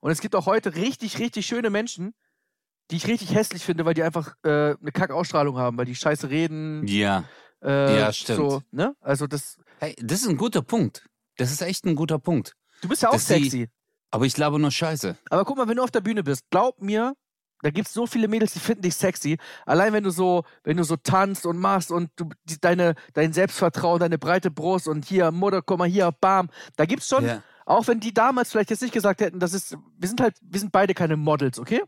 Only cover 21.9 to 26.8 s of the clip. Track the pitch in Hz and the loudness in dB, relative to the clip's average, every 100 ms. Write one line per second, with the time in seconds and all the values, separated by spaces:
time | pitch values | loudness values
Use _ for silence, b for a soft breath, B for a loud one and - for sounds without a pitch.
21.9 | 170 170 - 165 - 160 160 175 175 175 | -4 -4 -8 -10 -10 -12 0 2 4 2
22.9 | 156 B - 160 160 190 - 185 - 170 | 0 B 0 0 2 0 2 0 2 0
23.9 | 170 170 165 151 180 185 151 160 185 160 | 2 2 0 0 0 0 -2 0 0 0
24.9 | 156 139 185 170 170 196 196 - 185 175 | -6 0 2 2 2 0 0 -2 0 2
25.9 | 185 175 - 185 190 180 B B - | 2 2 2 4 4 2 B B -2